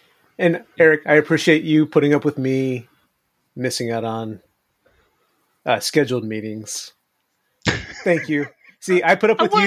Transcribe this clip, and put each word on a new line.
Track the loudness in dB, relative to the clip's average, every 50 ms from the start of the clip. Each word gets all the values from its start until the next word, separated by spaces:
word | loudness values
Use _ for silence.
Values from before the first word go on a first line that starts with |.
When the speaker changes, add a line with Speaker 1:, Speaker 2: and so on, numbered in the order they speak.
| _ _ _ _ _ _ _
Speaker 1:
And | -2 0 0 0 -2 -6 _ _
Eric, | 4 4 4 4 2 2
I | 2 4
appreciate | 4 4 2 0 0 4 4 2 2 2
you | 2 2 2 2
putting | 2 2 2 2 2 2
up | 2 0
with | -2 -2
me | -2 -2 -2 -2 -2 -2 -4 -4 -6 -10 _ _ _ _ _ _ _ _ _ _ _ _ _ -10
missing | -8 -6 -6 -4 -6 -6 -4
out | -4 -4 -4
on, | -6 -6 -6 -8 -10 -12 -14 _ _ _ _ _ _ _ _ _ _ _ _ _ _ _ _ _ _ _ _ _ _ _ _ -4
uh, | -4 -4 -2
scheduled | -4 -2 0 0 0 0 -2 -4 -4
meetings. | -6 -8 -8 -8 -10 -10 -12 -12 -12 -14 -14 -14 -16 _ _ _ _ _ _ _ _ _ _ _ _ _ _ -4 -4 -4 -4 -6 -14 -14 -4 0
Thank | 0 0 0 0 -2
you. | -4 -4 -4 -6 _ _ _ _ _ _
See, | -4 -2 0 2 2
I | 2 2
put | 2 2 2
up | 2 2
Speaker 2:
I | 0
Speaker 1:
with | 0 2
you, | 2 4